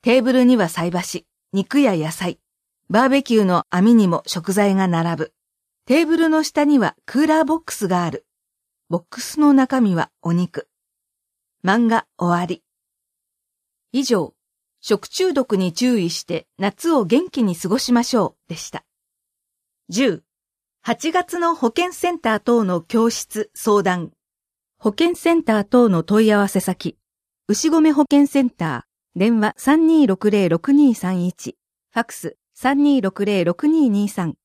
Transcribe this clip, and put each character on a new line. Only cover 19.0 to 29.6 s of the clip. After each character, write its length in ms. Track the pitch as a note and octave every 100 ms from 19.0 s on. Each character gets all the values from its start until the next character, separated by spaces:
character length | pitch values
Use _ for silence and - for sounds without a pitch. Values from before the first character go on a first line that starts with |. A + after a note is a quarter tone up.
| _ _ _ _ _ _ _ _ -
十、 340 | F3+ C4 E3 _ _ _ _ _ _
八 300 | - - D#4+
月 280 | F4+ F4+ F4
の 160 | E4+ E4
保 160 | A#3+
健 220 | C#4 F4+
セ 180 | - F4+
ン 80 | E4+
タ 160 | A3+ G#3+
ー 40 |
等 240 | - A#3+
の 180 | G3+ F3
教 280 | E3 A#3 A3+
室 420 | - - G#3+ G#3+
相 300 | - A3 G3+
談。 280 | F#3+ F3+ D#3+ _ _ _ _ _ _ _
保 160 | G#3+
健 220 | G3+ E4+ F4
セ 180 | E4+
ン 100 | E4
タ 160 | D#4 G#3+
ー 40 |
等 260 | G3+ B3 A#3+
の 140 | E3+
問 220 | D#3+ G#3 A3
い 60 |
合 80 | G#3
わ 80 | G3+
せ 120 | F#3
先。 380 | F3+ F#3 E3+ - _ _ _ _ -
牛 220 | G#3 D#4
込 240 | D#4+ D#4
保 120 | C#4+ C#4+
健 220 | C#4+ C#4+
セ 160 | C#4
ン 60 | B3
タ 360 | _ E3 B2 - _ _ F3
ー。 40 |
電 200 | G#3+ A3+
話 160 | G#3+
三 300 | -